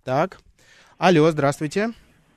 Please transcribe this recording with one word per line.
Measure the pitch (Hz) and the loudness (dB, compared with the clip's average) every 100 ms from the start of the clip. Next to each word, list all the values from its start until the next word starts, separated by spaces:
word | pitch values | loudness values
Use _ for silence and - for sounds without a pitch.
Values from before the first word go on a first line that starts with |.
Так. | 127 135 190 - _ _ _ _ _ _ | -6 -4 -4 -8 _ _ _ _ _ _
Алло, | 175 151 160 | 2 4 2
здравствуйте. | 151 139 - 151 196 226 - _ _ _ | 2 -2 -2 -6 -6 -6 -8 _ _ _